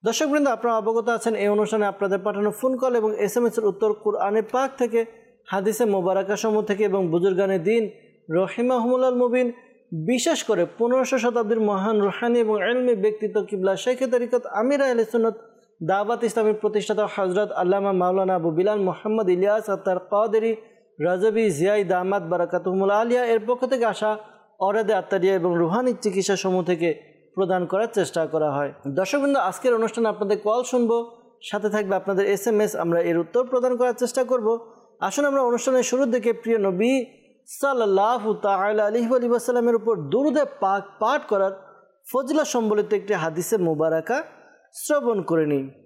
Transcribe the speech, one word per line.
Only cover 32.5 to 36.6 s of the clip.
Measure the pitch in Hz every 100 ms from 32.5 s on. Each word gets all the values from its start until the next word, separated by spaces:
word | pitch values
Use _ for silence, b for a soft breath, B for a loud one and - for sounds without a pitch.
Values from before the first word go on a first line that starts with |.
| 214 208 -
আমরা | 170 170
এর | 170 170
উত্তর | 170 240
প্রদান | 247 254 254 247
করার | 247
চেষ্টা | 240 247 269
করব। | 247 247 214 233 - B B _
আসুন | 180 196
আমরা | 285 277
অনুষ্ঠানের | 254 240 254 254
শুরুর | 233 254 277
দিকে | 240 220
প্রিয় | 233 220
নবী | 226